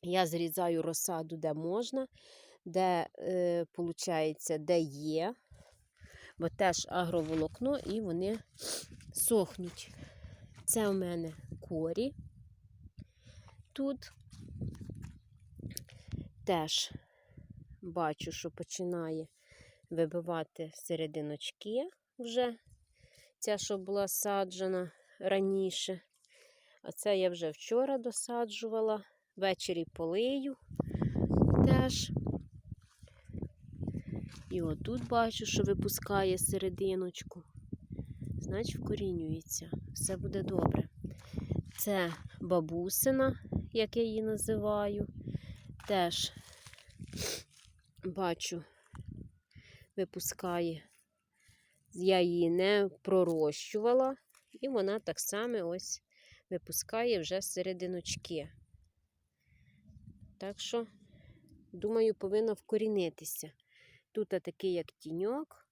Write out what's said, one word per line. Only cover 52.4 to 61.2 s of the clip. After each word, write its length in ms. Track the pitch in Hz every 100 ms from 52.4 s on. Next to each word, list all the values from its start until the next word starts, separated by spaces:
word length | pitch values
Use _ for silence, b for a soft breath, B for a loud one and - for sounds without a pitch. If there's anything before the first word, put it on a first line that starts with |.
| 165
не 400 | 175 190 208 196 156
пророщувала. 1120 | - 185 175 165 151 147 - 214 226 247 262 269 _ - _ 220
І 80 | 269
вона 300 | 247 196 214
так 220 | 190 156
само 480 | - 202 240 226 170
ось 340 | 185 - - _ b b b _
випускає 720 | 180 - 156 - 220 240 208
вже 220 | 156 185
серединочки. 1080 | 190 - 180 180 180 185 - - - 160 147 - _ - _ _ _ _ _ _ b b b b b - - - - -
Так 220 | 190 202
що, 260 | - 233 226 B B B